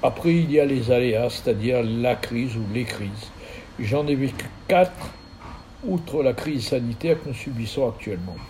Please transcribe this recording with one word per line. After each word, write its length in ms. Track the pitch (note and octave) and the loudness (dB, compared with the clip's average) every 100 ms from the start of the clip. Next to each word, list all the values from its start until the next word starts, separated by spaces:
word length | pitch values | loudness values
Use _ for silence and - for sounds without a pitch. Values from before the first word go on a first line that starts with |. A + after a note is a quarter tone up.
après, 320 | C#3+ D3 E3+ | 0 2 4
il 160 | E3+ D#3+ | 4 6
y 80 | D3 | 6
a 60 | |
les 260 | C#3+ C3+ A#2 | 6 4 4
aléas, 380 | B2 B2 G#2+ A#2+ | 4 4 2 0
c'est-à-dire 540 | - - G#2+ A2 B2+ | -2 -2 0 2 2
la 320 | A#2 A2+ A#2+ | 2 0 0
crise 420 | A#2 - A#2+ B2+ A2+ | 0 -2 -2 -2 -2
ou 60 | G#2+ | -4
les 120 | G#2+ | -4
crises. 460 | A#2 - G2+ G#2 - - - - - - | -4 -6 -8 -8 -12 -16 -16 -16 -16 -8
J'en 280 | A2 C#3 D3 | -2 0 2
ai 80 | |
vécu 320 | C#3 C3+ - - - - | 2 0 -2 -10 -12 2
quatre, 440 | F3+ F#3 - - - - - - - - - B3 | 4 4 2 -14 -14 -18 -18 -16 -16 -18 -12 -2
outre 360 | F3+ D#3+ D3 | -2 -2 2
la 100 | C3+ | 2
crise 360 | A#2 D#3 D3 A2 | 2 -2 -2 0
sanitaire 540 | C3 A#2 A2+ E3 D#3+ | -2 -2 -4 0 0
que 60 | D3 | 0
nous 60 | |
subissons 520 | C3 - A#2+ A2+ - B2+ | -8 -6 -6 -4 0 -2
actuellement. 500 | A2 - F#2+ F#2 F#2 - | -2 -6 -6 -6 -10 -14